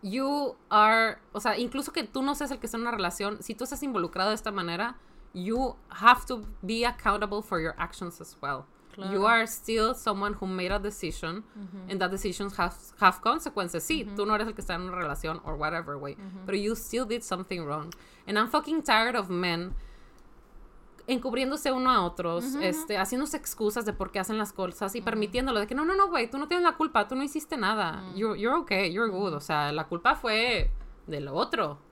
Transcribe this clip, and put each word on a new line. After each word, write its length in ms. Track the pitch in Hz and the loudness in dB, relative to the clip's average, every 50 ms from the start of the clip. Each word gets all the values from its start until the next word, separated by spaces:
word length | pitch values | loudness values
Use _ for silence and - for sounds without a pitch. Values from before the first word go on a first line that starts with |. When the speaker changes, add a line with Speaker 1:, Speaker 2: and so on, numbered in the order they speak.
| - | -6
Speaker 1:
you 540 | 196 190 254 269 269 285 294 285 262 - - - - | -4 -2 0 0 2 2 0 0 -2 -4 -8 -8 2
are, 480 | - 214 214 214 220 226 226 220 196 - - - - | 6 8 8 8 8 6 6 4 2 -4 -12 -10 -8
o 80 | 208 | -2
sea, 160 | 208 240 208 - | 0 0 2 2
incluso 340 | 240 240 - 269 285 - - | 0 -2 -2 -4 -6 -4 -4
que 120 | 339 269 | -4 -6
tú 180 | 208 - 262 262 | -4 -2 -2 0
no 120 | 277 294 | 0 0
seas 160 | 285 294 277 | 0 -2 -4
el 80 | 277 - | -4 -6
que 80 | - | -6
está 100 | 226 - | -6 -4
en 60 | 226 233 | -4 -2
una 80 | 240 | -2
relación, 520 | 240 214 190 175 175 - 202 202 214 - - | -2 0 -2 -2 -2 -2 -2 -4 -4 -6 -8
si 120 | - 226 | -10 -6
tú 100 | - 262 | -6 -6
estás 180 | 254 - 269 - | -6 -6 -6 -4
involucrado 480 | 277 247 202 170 170 - - 190 208 | -2 0 0 0 -2 0 0 2 2
de 40 | 214 | 2
esta 160 | 208 - 226 | 0 -2 -4
manera, 460 | 202 196 175 170 170 170 208 233 247 - - - - - - - - | -4 -2 -4 -2 -2 -2 -4 -4 -6 -10 -18 -20 -20 -20 -20 -14 -10
you 420 | 185 180 190 226 247 262 247 - - - - | -6 -4 -2 0 0 0 -2 -2 -8 -16 -18
have 380 | - - 202 226 254 - - | -12 6 8 8 8 8 4
to 160 | - 254 226 214 - - - - | -6 -6 -6 -6 -10 -12 -10 -4
be 220 | 185 226 226 240 | -2 0 2 2
accountable 580 | 240 240 - - 220 202 208 214 202 202 202 214 | 0 0 0 2 2 2 2 2 -2 -2 -4 -4
for 180 | - 202 175 | -2 -2 0
your 140 | 160 165 151 - | 0 -2 -2 -4
actions 420 | 170 165 - - 190 175 170 - | -6 -6 -6 -8 -10 -10 -10 -12
as 160 | 160 - - - - | -18 -18 -16 -8 -4
well. 220 | 139 143 131 135 - - - - - - - | -4 -4 -4 -6 -12 -20 -20 -20 -20 -16 -10
You 60 | 190 | -6
Speaker 2:
Claro. 220 | 190 196 190 196 214 | -2 0 4 6 6
Speaker 1:
are 180 | 233 226 220 | 6 6 4
still 480 | 220 - - - - 226 226 214 226 254 | 2 -4 -8 -4 -2 0 2 2 2 2
someone 400 | - - 226 202 196 196 208 208 - | 0 -2 -2 -2 0 0 -2 -2 -4
who 80 | - | -4
made 240 | 190 185 185 180 180 | -4 -2 -2 -2 0
a 80 | 196 208 | 0 0
decision, 680 | 196 208 208 - - 165 - - - 160 170 202 214 - - | -2 -4 -6 -4 -6 -6 -6 -4 -6 -6 -6 -6 -10 -12 -14
Speaker 2:
Ujú. 340 | 214 202 185 175 196 185 185 | -14 -14 -12 -12 -12 -10 -6
Speaker 1:
and 80 | 190 190 | -2 0
that 120 | 190 180 | 0 0
decisions 480 | 190 190 - 208 180 - 202 202 196 - | 0 -2 -2 -4 -4 -2 -6 -6 -2 -2
have, 160 | 180 175 - - - - - - | -2 -2 -2 -6 -18 -20 -4 6
have 200 | 214 185 175 - - | 6 6 6 6 2
consequences. 600 | 220 254 320 - 285 - 208 190 175 - 170 156 | 2 2 2 0 -4 -4 -2 -4 -2 -2 -4 -2
Sí, 200 | - - 311 226 | 0 -2 -2 -2
Speaker 2:
Ujú. 120 | 208 202 | -6 -2
Speaker 1:
tú 100 | 202 202 | -2 2
no 80 | 208 214 | 2 2
eres 120 | 208 214 226 | 2 2 -2
el 60 | 214 | -4
que 60 | - | -8
está 140 | 175 - 185 | -6 -4 -4
en 80 | 170 180 | -4 -4
una 140 | 185 180 | -4 -4
relación 440 | 180 175 151 143 - - 160 160 170 - | -4 -2 -2 -4 -4 -4 -4 -6 -4 -6
or 100 | 156 156 | -8 -6
whatever, 420 | 147 151 151 165 165 165 160 143 | -2 -2 -2 -2 -2 -4 -6 -8
güey, 180 | 139 139 139 - | -8 -8 -8 -10
Speaker 2:
Ujú. 300 | - 202 190 185 196 185 | -10 -12 -14 -14 -12 -6
Speaker 1:
pero 140 | 190 190 202 | -2 -2 0
you 160 | 202 208 226 | 0 0 -2
still 300 | 233 - - - 233 262 | -2 -4 -4 -2 -2 -2
did 160 | 214 226 240 226 | 0 -2 -4 -4
something 380 | - 190 180 185 - 190 175 165 | -4 -4 -4 -4 -6 -6 -6 -4
wrong. 260 | 147 143 156 147 165 170 - - - - - - | -4 -4 -4 -6 -8 -12 -16 -18 -20 -20 -20 -8
And 100 | - 196 | -2 2
I'm 120 | 208 220 226 | 2 2 4
fucking 340 | - 302 302 302 311 320 302 | 2 0 0 2 -2 -2 4
tired 340 | - 233 214 226 240 240 | 4 6 6 6 4 2
of 140 | 233 196 180 | 0 0 0
men 440 | 185 175 180 180 170 165 175 185 - - - - - - - - - - - - - - - - - - - - - - - - - - - | 0 0 2 0 0 0 -2 -4 -4 -6 -6 -8 -16 -18 -20 -20 -20 -20 -20 -20 -20 -20 -20 -20 -20 -20 -20 -20 -20 -20 -20 -20 -20 -18 -4
encubriéndose 680 | - 254 247 247 262 226 262 269 262 277 302 - 294 262 | -2 -2 -2 0 -2 -2 0 0 0 -2 -2 0 0 0
uno 180 | 254 254 254 | 2 4 4
a 120 | 254 220 185 | 6 6 4
otros, 400 | 175 175 - 175 170 165 175 202 | 2 0 -2 -2 -2 0 -2 -2
Speaker 2:
Ujú, 100 | 269 262 285 | -2 -4 0
ujú. 60 | - | 0
Speaker 1:
este, 320 | 185 - 208 - - 214 190 | 0 0 0 -2 -2 0 0
haciéndose 380 | 190 196 - 247 285 269 - | 0 0 0 -2 -2 -2 -4
excusas 480 | 302 - - - - 226 208 208 247 226 | -6 -6 -6 -4 0 0 0 0 0 -2
de 80 | 214 202 | -2 -2
por 180 | - 190 185 - | -2 -4 -4 -2
qué 80 | 202 | -4
hacen 180 | 185 185 214 214 | -2 -2 0 -2
las 140 | 214 202 - | -2 -4 -2
cosas 420 | - 190 175 175 - - 196 196 | -4 -4 -4 -2 -4 -6 -4 -4
y 40 | 247 | -4
Speaker 2:
Ujú. 60 | 208 | -4
Speaker 1:
permitiéndolo, 540 | 233 226 220 214 208 180 240 254 277 247 214 | -2 0 0 0 0 0 0 0 2 2 2
de 60 | 202 | 0
que, 80 | 208 254 | 0 0
"No, 100 | 269 302 | 0 0
no, 100 | 330 381 | 2 4
no, 140 | 392 403 381 | 4 4 4
güey, 220 | 339 294 233 233 | 4 0 0 0
tú 80 | - 277 | -2 -6
no 100 | 285 302 | -2 0
tienes 160 | 349 359 349 | 2 4 4
la 120 | 339 320 | 4 4
culpa, 320 | - 320 302 - 226 208 208 | 4 0 2 4 2 2 2
tú 80 | 262 | 0
no 60 | 262 277 | -2 -2
hiciste 340 | 285 - 311 302 - 330 | -2 -4 -6 -6 -4 -4
nada. 460 | 277 208 190 220 214 196 165 156 - 190 185 | 0 2 2 2 2 2 0 -2 -4 -10 -8
Speaker 2:
Ujú. 80 | 185 190 | -4 0
Speaker 1:
You're, 200 | 214 220 208 - | 0 0 0 2
you're 160 | 202 233 269 339 | 2 2 2 2
okay, 320 | 294 - 208 190 196 175 165 | 2 2 2 2 2 2 2
you're 180 | 196 233 226 | 2 0 0
good. 180 | 196 185 202 196 | 2 0 0 0
Speaker 2:
Ujú. 80 | 160 | 0
Speaker 1:
O 40 | 147 | -2
sea, 320 | 143 - 160 151 147 147 147 | -2 0 0 2 2 2 0
la 160 | 156 156 - | -2 -2 -2
culpa 260 | 170 170 - 240 294 | -4 0 2 2 2
fue 560 | 285 - 240 214 220 226 247 240 185 151 - - - - - - - - | 4 2 2 2 4 4 4 4 4 4 2 2 0 -6 -12 -18 -18 -10
del 220 | - 160 143 143 143 | -8 -6 -6 -6 -4
otro". 500 | 135 160 226 - - - 185 151 147 143 - - | 0 0 0 0 0 0 0 -2 -2 -8 -14 -20